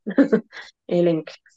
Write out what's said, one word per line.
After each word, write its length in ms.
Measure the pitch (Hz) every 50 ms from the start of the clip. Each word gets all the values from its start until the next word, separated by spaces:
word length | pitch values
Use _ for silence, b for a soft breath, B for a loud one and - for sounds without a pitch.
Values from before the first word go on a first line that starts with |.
| -
<laughs> 440 | 208 - - 269 - - - - _ B B B B B _ _ -
El 200 | 180 175 175 175
encrex. 320 | 165 156 156 - - - _ _ _